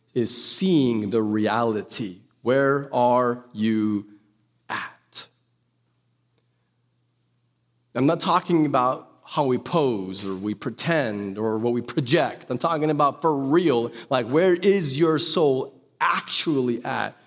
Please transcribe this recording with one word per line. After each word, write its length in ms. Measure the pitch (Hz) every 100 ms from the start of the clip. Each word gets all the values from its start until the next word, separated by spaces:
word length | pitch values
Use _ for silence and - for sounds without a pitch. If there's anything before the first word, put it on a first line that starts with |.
| _
is 240 | 127 110 -
seeing 760 | - - 190 165 127 113 104
the 120 | 113
reality. 960 | 107 107 104 110 117 107 95 - 104 90 _ _
Where 460 | 117 131 139 139 139
are 520 | 127 123 123 123 120 -
you 540 | 107 110 110 107 101 98 - _ _ _ _ -
at? 580 | - - - _ - - _ _ _ _ _ _ _ _ _ _ _ _ _ _ _ _ _ _ _ _ _ _ _ _ _ _
I'm 120 | 127 139
not 140 | 165
talking 460 | 190 175 175 170 151
about 440 | 135 127 131 - _
how 200 | - -
we 140 | 139 123
pose 680 | - 175 139 110 95 95
or 120 | 101 95
we 180 | 104
pretend 840 | 107 - 113 - 165 123 101 101 98
or 220 | 110 110
what 140 | 120
we 80 | 120
project. 680 | 113 - 117 160 127 - -
I'm 100 | 123
talking 320 | 165 160 156
about 300 | 147 143 131
for 160 | 165 143
real, 540 | 135 165 175 120 117 - -
like, 200 | 131 113
where 260 | 151 185
is 420 | 175 196 196 151 135
your 220 | 165 156
soul 560 | - 190 151 131 127 - _ _
actually 840 | 175 170 - - - 139 123 120
at 320 | 143 120 104 -